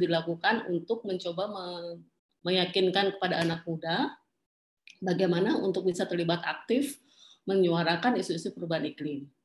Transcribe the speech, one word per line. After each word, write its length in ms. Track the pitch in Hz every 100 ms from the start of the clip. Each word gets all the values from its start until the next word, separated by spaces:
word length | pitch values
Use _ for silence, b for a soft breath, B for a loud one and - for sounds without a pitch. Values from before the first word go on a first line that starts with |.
dilakukan 640 | 175 165 170 170 196 226 -
untuk 320 | 175 170 226 214
mencoba 400 | 185 180 170 208
me-, 560 | 196 180 175 170 170 - _ _ _ 170
meyakinkan 720 | 185 180 190 185 190 196 196
kepada 240 | 180 165
anak 240 | 165 165 170
muda 480 | 160 165 165 302 - _ _ _ _ _ _ - -
bagaimana 560 | 185 175 185 175 196 320
untuk 240 | 190 185
bisa 240 | 185 175 190
terlibat 400 | 175 170 170 -
aktif 560 | - - 247 277 - b b b b
menyuarakan 800 | - 196 175 170 165 170 240 226
isu-isu 320 | - 170 190
perubahan 320 | - 170 160 147
iklim. 400 | - 147 139 143 _